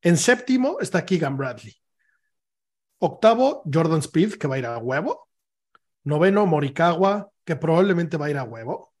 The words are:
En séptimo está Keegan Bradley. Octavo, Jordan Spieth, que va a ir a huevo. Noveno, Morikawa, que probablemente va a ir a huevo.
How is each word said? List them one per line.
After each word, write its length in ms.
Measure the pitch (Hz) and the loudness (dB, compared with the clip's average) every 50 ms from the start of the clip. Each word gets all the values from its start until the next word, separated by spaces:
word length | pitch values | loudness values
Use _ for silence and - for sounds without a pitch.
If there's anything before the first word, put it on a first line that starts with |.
En 140 | - 170 175 | 4 4 2
séptimo 600 | 156 - - 254 247 - - 254 254 254 277 381 - | 4 4 2 2 2 2 0 0 0 2 -2 -2 -4
está 240 | - - - 175 170 | -6 -2 -2 -4 -2
Keegan 320 | - 190 170 156 139 139 | 0 -2 -2 0 -2 -4
Bradley. 380 | 135 135 131 117 110 110 107 - _ _ _ _ _ _ _ _ _ _ _ _ _ _ _ _ _ _ _ _ _ _ _ _ _ | -4 -6 -8 -8 -12 -18 -20 -20 _ _ _ _ _ _ _ _ _ _ _ _ _ _ _ _ _ _ _ _ _ _ _ _ _
Octavo, 640 | - 165 - - - 220 226 233 262 277 311 - - 160 | -4 -4 -2 4 4 4 4 6 2 0 0 -2 -8 -2
Jordan 300 | 135 160 165 160 160 156 | 0 0 2 2 0 0
Spieth, 340 | 143 - - 156 180 220 202 | -2 -2 0 0 0 0 -2
que 100 | - - | -6 -6
va 100 | 143 135 | -4 -4
a 20 | 135 | -4
ir 80 | 127 | -4
a 120 | 117 117 117 | -6 -8 -6
huevo. 500 | 113 123 131 143 185 285 - - - _ _ _ _ _ _ _ _ _ _ _ _ _ _ _ _ | -6 -4 -4 -2 -2 -4 -6 -8 -10 _ _ _ _ _ _ _ _ _ _ _ _ _ _ _ _
Noveno, 420 | 143 147 151 170 190 196 202 208 | -4 0 2 4 4 4 4 2
Morikawa, 840 | 190 160 147 143 135 143 160 165 175 170 165 190 196 202 208 196 - _ _ _ | 2 2 0 0 -2 0 2 2 2 2 2 2 0 0 -2 -6 -12 _ _ _
que 120 | - 165 | -8 -8
probablemente 600 | 143 - 160 160 170 185 202 180 170 170 156 170 | -4 0 2 4 4 4 2 0 -2 -4 -4 -6
va 100 | 156 147 | -6 -6
a 40 | 147 | -4
ir 80 | 143 143 | -6 -6
a 60 | 131 | -6
huevo. 480 | 110 117 113 113 123 180 - - _ _ _ | -10 -12 -14 -10 -10 -10 -10 -12 _ _ _